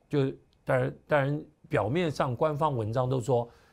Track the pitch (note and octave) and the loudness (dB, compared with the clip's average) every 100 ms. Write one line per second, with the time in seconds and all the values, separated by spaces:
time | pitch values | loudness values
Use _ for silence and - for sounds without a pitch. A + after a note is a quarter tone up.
0 | _ D3 C3+ - _ _ - C3 C3+ - | _ 0 0 -4 _ _ -2 0 0 -6
1 | - D3 C3+ D3 - _ - B2+ G#2 E3 | 0 2 2 -2 -8 _ -4 -2 0 0
2 | E3 C3+ C#3+ A#2 D#3 D3 D#3 B2+ G#2+ B2+ | 0 -2 -4 0 -2 0 0 0 -2 -2
3 | B2+ C3 A2+ A#2+ A#2+ - _ | 0 -2 0 0 0 -10 _